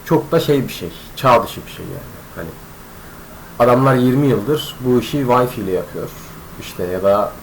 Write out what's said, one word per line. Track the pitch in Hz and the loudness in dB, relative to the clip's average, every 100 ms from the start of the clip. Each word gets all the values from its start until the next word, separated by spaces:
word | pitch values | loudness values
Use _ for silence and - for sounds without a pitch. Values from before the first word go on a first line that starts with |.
çok | - 160 - | 2 0 2
da | 165 | 0
şey | 160 143 110 | 4 2 0
bir | |
şey, | - 87 - - - | -8 -10 -12 -16 -2
çağ | 131 120 | 4 4
dışı | - - - | 2 -10 -14
bir | |
şey | - | -14
yani. | 87 90 - - - 85 | -12 -12 -14 -18 -16 -14
Hani | 82 - - - - - - - - - - - | -14 -14 -20 -20 -20 -20 -20 -20 -20 -20 -18 0
adamlar | 120 123 135 | 4 6 4
yirmi | 127 127 131 143 | 4 4 4 4
yıldır | 107 104 151 - - | 2 0 -2 -4 -4
bu | 127 123 | 2 2
işi | 113 147 | 2 -2
Wi-Fi | 127 123 127 - | 2 2 2 -2
ile | 95 | -2
yapıyor. | 90 - 85 - - - - - - | -2 -4 -10 -10 -12 -18 -18 -18 -16
İşte | - - | -14 -8
ya | 90 92 | -6 0
da | 98 101 92 - | 2 2 0 -4